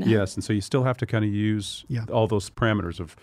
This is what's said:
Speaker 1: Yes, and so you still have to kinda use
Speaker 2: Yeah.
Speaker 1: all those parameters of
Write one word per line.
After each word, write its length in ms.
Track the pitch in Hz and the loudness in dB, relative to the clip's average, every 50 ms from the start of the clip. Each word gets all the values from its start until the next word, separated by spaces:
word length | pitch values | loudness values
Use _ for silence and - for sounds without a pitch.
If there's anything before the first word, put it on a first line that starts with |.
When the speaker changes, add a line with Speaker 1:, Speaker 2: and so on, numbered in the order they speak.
| 92 | 2
Speaker 1:
Yes, 300 | 110 113 104 98 92 - | 4 4 4 2 0 -2
and 80 | - - | -4 -2
so 80 | - 110 | -2 0
you 80 | 104 | -2
still 240 | 98 - - 135 127 | 0 0 0 2 2
have 120 | 131 123 - | 2 0 -2
to 80 | 123 | -2
kinda 200 | - - 110 107 | -2 0 0 0
use 580 | 104 101 104 107 107 107 104 98 - - - - - | 0 0 0 0 0 0 -2 -4 -6 -10 -12 -8 -6
Speaker 2:
Yeah. 160 | 123 117 117 - - | -6 -4 -4 0 2
Speaker 1:
all 160 | 117 110 104 | 2 2 2
those 220 | 110 101 - - | 2 0 -2 -4
parameters 500 | - - 120 113 107 104 90 85 80 - | -4 0 2 2 2 2 0 -4 -6 -8
of 160 | 87 78 - - | -10 -10 -12 -18